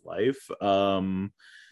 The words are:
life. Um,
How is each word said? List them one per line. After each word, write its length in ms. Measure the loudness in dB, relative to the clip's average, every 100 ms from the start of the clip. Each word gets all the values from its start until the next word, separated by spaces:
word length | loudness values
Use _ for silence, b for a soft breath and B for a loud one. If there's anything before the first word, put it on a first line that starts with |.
life. 420 | -10 -2 0 -2 -8 -4
Um, 720 | 2 2 2 2 -2 -2 -6 -10 b b b